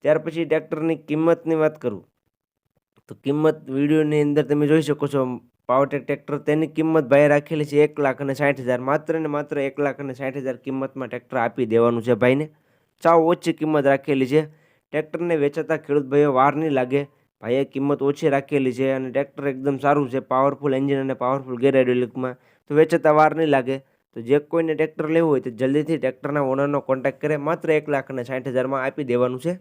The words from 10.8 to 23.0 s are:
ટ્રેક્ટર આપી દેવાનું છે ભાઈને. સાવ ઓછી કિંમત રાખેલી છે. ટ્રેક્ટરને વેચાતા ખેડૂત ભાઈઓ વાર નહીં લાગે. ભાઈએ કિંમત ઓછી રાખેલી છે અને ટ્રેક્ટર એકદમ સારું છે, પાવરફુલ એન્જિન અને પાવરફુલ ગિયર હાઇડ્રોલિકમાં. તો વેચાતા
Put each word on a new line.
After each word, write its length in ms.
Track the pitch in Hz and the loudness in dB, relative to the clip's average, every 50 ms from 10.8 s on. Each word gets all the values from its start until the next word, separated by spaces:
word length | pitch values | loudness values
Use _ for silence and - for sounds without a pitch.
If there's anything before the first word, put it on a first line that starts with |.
| 135 131 _ 135 131 113 | -6 -8 _ -10 -10 -10
ટ્રેક્ટર 320 | 113 120 _ _ - 131 | -10 -12 _ _ -4 -2
આપી 260 | 117 120 - - 127 110 | -2 -2 -2 -2 -2 0
દેવાનું 300 | 110 117 117 120 120 117 | 2 4 4 4 2 0
છે 120 | 107 120 123 | 0 0 0
ભાઈને. 320 | 107 123 123 131 139 156 151 _ _ _ _ _ _ _ _ _ _ | 4 4 2 2 2 -2 -6 _ _ _ _ _ _ _ _ _ _
સાવ 260 | - 170 170 165 160 165 | 2 4 6 6 6 4
ઓછી 240 | 180 165 - 170 160 - | 2 0 0 -4 -4 -2
કિંમત 280 | 156 156 156 151 131 139 | -2 0 0 2 4 4
રાખેલી 400 | 135 135 - - 143 135 131 120 | 2 2 0 -2 0 0 0 2
છે. 100 | 139 156 156 151 _ _ _ _ _ _ _ _ | 2 0 0 0 _ _ _ _ _ _ _ _
ટ્રેક્ટરને 420 | - 151 151 151 - 165 170 175 170 156 143 | -6 -6 -6 -6 -6 -6 -2 -2 0 0 0
વેચાતા 360 | 143 143 165 151 156 160 147 - | 0 -2 -4 -4 -2 -4 -4 -2
ખેડૂત 220 | - 143 151 139 127 | -2 -2 -2 0 2
ભાઈઓ 240 | 135 147 147 147 135 127 | 2 2 4 4 4 4
વાર 140 | 135 143 139 | 4 4 4
નહીં 200 | 147 160 160 143 131 | 2 -2 0 0 0
લાગે. 240 | 127 123 135 139 143 - _ _ _ _ _ _ | 0 0 0 -2 -2 -4 _ _ _ _ _ _
ભાઈએ 220 | - 110 120 135 139 | -4 -2 0 0 0
કિંમત 360 | 131 - 135 139 143 143 135 | -2 -4 -4 0 0 0 0
ઓછી 320 | 139 139 143 143 160 151 139 | 0 -2 -2 0 0 0 0
રાખેલી 400 | 143 139 - 147 143 135 127 120 120 | 0 -2 0 -2 0 0 0 -2 0
છે 140 | 135 135 | -2 -2
અને 160 | 135 135 131 127 | 0 -2 -4 -4
ટ્રેક્ટર 340 | 120 135 143 139 _ - 139 143 | -4 -4 -4 -4 _ -6 -6 -6
એકદમ 300 | 131 131 131 143 139 131 | -6 -2 -4 -4 -4 0
સારું 300 | 127 143 147 147 143 120 | 2 2 2 2 0 -2
છે, 100 | 120 135 | -4 -6
પાવરફુલ 540 | - _ 135 127 135 143 139 - 139 147 131 | -4 _ 0 2 2 2 0 -2 -2 -2 -2
એન્જિન 260 | 135 139 139 139 135 | 0 0 0 0 -2
અને 140 | 135 135 131 | -2 -4 -4
પાવરફુલ 420 | 131 127 123 131 135 127 131 127 | -4 -2 -2 -2 -4 -4 -8 -6
ગિયર 180 | 120 123 139 131 | 0 0 4 4
હાઇડ્રોલિકમાં. 600 | 135 127 123 123 123 123 117 - 131 127 127 123 _ _ _ _ _ _ _ | 4 4 4 2 0 0 -2 -4 -6 -6 -6 -8 _ _ _ _ _ _ _
તો 0 | 147 | 4
વેચાતા 440 | 147 160 160 170 160 | 4 4 4 2 2